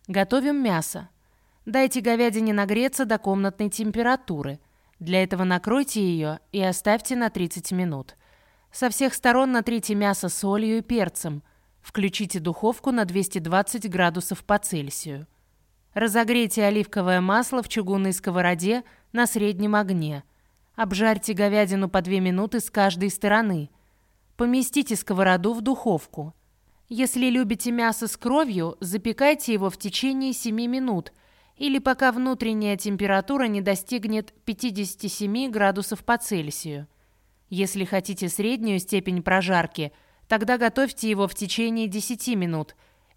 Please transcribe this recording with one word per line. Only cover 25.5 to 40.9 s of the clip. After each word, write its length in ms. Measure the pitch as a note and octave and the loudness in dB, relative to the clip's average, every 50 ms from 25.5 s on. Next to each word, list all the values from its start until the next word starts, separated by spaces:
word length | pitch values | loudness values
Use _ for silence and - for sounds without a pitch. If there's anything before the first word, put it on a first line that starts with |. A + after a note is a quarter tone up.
в 100 | A#3 A#3 | -2 0
духовку. 720 | G#3 B3+ C4+ - - A3+ F3 D3 - - - D#3+ D3 D#3 - _ _ _ _ _ _ _ _ _ _ - | 0 -2 -2 0 0 0 0 0 -2 -8 -12 -12 -12 -12 -14 _ _ _ _ _ _ _ _ _ _ -8
Если 380 | A#3 A3 C4 B3 - B3+ B3+ | -2 -2 0 0 0 2 2
любите 440 | B3+ A#3+ B3+ B3+ G3 A3 F#3 - A#3+ | 2 2 2 2 0 -2 -2 -2 -2
мясо 380 | A#3+ A#3+ A#3 A3+ A3 - A#3 G#3+ | 0 2 2 0 0 0 -4 -6
с 80 | - | -6
кровью, 600 | - - A#3+ C4 D4+ D#4+ C4 G3 F3+ E3 E3+ - - | -4 -2 0 2 2 2 2 0 -2 -2 -2 -4 -6
запекайте 720 | G3 E3+ F#3+ G#3+ F3+ A#3 G#3+ - C4+ C#4+ D#4 - - A#3+ | -6 -4 -4 -2 -2 -2 0 2 4 4 4 2 0 0
его 180 | A3+ G3 G3 F#3+ | 0 0 0 0
в 80 | F3 - | -2 -4
течение 540 | - G3+ - - - C4+ C4+ C4+ C4+ C4 | -8 -6 -4 -2 -2 -2 0 0 -2 -2
семи 340 | A#3+ - - A#3 G#3+ A3+ A#3+ | -4 -4 -4 -4 -2 -2 -2
минут – 460 | A#3+ B3 C4 C4 B3+ G#3 E3+ D#3 - - _ _ _ _ _ _ _ _ | -2 -2 -2 -2 -2 -2 -2 -4 -8 -14 _ _ _ _ _ _ _ _
или 220 | - C#4 C#4+ C4+ C#4 | -4 -2 0 0 2
пока 320 | C4+ C4+ B3+ B3+ C4+ B3+ | 2 2 2 4 4 2
внутренняя 680 | A3+ B3 B3+ C4 B3+ - A3+ A3+ A3 G#3+ G#3+ G#3 G3+ | 2 2 0 -2 -2 -2 -2 -2 0 0 0 0 -2
температура 680 | F3+ - G#3 G3+ F#3 G3+ G3 G3 G3 F#3+ - C#4 C#4 B3+ | -2 -2 -4 -2 0 2 2 2 2 2 0 0 0 0
не 160 | A3+ G#3 G3+ | 0 0 0
достигнет 720 | F#3+ G3+ G3 F#3 F#3+ - B3+ A#3+ G3 G#3+ G#3+ G#3+ G#3 - - _ - | 0 0 0 -2 -2 -4 -4 -4 -2 -2 -2 -2 -4 -6 -12 _ -8
пятидесяти 640 | - G#3 - - B3 F#3+ G#3 G3+ F3+ - - - F#3+ | -8 -6 -4 -4 -4 -4 -4 -6 -6 -6 -8 -8 -8
семи 400 | - - G#3 G3 G#3 B3 C4+ C4 | -6 -4 -4 -2 -2 -2 -2 -2
градусов 560 | G#3+ G#3+ G3+ G3 F#3 G3+ G3 - G#3+ - - | 2 4 4 4 4 2 -2 -6 -6 -4 0
по 120 | - A#3 A#3 | 0 0 0
Цельсию. 720 | - - G#3+ E3+ D3+ D3 - - - D#3+ D3 C#3+ D3 - _ _ _ _ _ _ _ _ _ _ _ - | 0 -2 -2 -2 -2 -4 -6 -8 -8 -8 -10 -10 -12 -14 _ _ _ _ _ _ _ _ _ _ _ -8
Если 360 | G3 F3+ G3 F#3 F#3+ G3 F#3+ | -4 -2 -2 -2 -2 -4 -4
хотите 440 | F3+ G3 F#3+ F#3 G#3 F#3+ - F#3 F3 | -2 -2 -2 -2 -4 -6 -4 -4 -4
среднюю 500 | - - G3+ A3+ B3+ A3 A3+ A3 G3 F3+ | -2 -2 -2 -2 -2 -2 -2 0 0 -2
степень 440 | F#3 - G#3 F#3+ F#3 F#3+ F3+ F3+ | -2 0 -2 -2 0 0 -2 -2
прожарки, 680 | D#3+ F#3+ F#3 F#3+ F3 F#3 F#3 F3 E3+ D#3+ - - D3+ C#3+ - _ _ _ _ _ _ | 0 2 2 2 2 2 2 2 2 0 -4 -8 -8 -8 -10 _ _ _ _ _ _
тогда 300 | - A3 G#3+ A3 G#3 B3 | 0 0 0 2 2 2
готовьте 540 | A#3 A#3+ A3+ - C4+ C4+ B3+ | 2 2 2 2 2 0 0